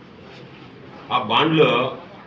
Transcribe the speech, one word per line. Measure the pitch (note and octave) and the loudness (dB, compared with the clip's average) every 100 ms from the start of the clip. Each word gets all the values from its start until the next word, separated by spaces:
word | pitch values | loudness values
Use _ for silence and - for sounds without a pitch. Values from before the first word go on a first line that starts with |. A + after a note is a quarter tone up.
| - - - - - - - - - - - | -18 -20 -20 -20 -20 -20 -20 -20 -18 -18 -4
ఆ | B2+ | -2
బాండ్లో | A2 A#2+ D#3+ D#3+ - A#2 - - - - | 2 2 4 6 6 4 0 -4 -14 -20